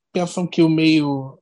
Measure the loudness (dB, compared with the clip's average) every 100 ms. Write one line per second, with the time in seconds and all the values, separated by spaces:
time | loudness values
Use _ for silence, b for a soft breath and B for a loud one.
0 | _ -6 -4 -4 -4 2 2 4 2 2
1 | 0 -4 -8 -16